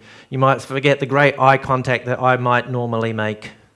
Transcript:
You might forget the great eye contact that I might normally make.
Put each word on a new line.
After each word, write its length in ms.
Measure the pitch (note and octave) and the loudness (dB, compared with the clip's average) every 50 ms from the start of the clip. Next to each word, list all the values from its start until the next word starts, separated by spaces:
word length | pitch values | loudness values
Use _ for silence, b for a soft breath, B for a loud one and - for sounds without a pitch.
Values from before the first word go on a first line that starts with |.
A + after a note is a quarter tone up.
| B B B B B B | B B B B B B
You 80 | C3+ C3 | -2 2
might 220 | C3 C3+ C3+ A#2+ | 2 2 2 0
forget 380 | - - C3+ C3+ C3 D3 C#3 - | -2 -6 -4 -2 0 0 0 0
the 60 | C#3 | 0
great 320 | A#2+ C#3 C#3 C#3+ C#3 - - | 0 2 2 2 2 2 2
eye 200 | C3 C3+ C3+ C3+ | 4 4 4 2
contact 480 | - - C3 B2+ A#2+ C3 B2 A#2 - | 2 -2 -2 -2 0 -2 -2 -2 -2
that 140 | B2 B2 - | -4 -4 0
I 160 | B2+ B2+ B2+ | 2 2 2
might 340 | B2 B2+ B2 B2 A#2+ A#2+ C3 | 2 2 0 0 0 0 -2
normally 420 | B2+ B2 A#2+ A#2+ A2+ A2+ A2+ A2+ | -4 -4 -4 -2 -2 -2 -2 -2
make. 380 | A2 A2 G#2+ G#2+ G#2+ - - - - _ _ _ _ | -2 -2 -4 -4 -4 -8 -12 -18 -20 _ _ _ _